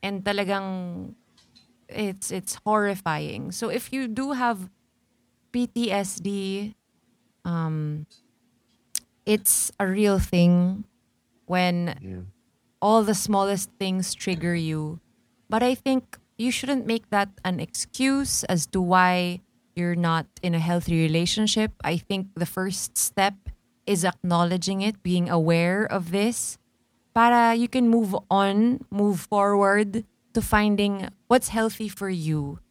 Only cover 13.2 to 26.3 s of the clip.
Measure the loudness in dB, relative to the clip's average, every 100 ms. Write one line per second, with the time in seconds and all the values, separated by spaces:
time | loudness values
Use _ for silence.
13.2 | 0 0 2 -2 -6 _ -4 -2 -4 -6
14.2 | -4 -2 -2 -2 -2 -4 -6 -10 _ _
15.2 | _ _ _ 0 0 0 0 -2 -2 -20
16.2 | _ _ -4 -2 -2 -4 -2 -4 _ -2
17.2 | -2 -4 -4 -4 -4 -8 -10 -2 0 2
18.2 | 0 -4 0 -2 0 -2 2 4 4 2
19.2 | -2 -6 _ _ _ -4 -2 0 2 0
20.2 | -2 -6 -2 0 0 -2 0 2 2 2
21.2 | 0 0 0 0 -2 -4 -4 -4 -4 -6
22.2 | -6 -6 -6 -4 -4 -4 -6 -4 -4 0
23.2 | 0 0 -16 -18 _ _ -2 0 0 -2
24.2 | 0 2 2 0 -2 -2 -2 -4 -2 0
25.2 | 2 2 4 4 2 0 0 -2 -2 -2
26.2 | 0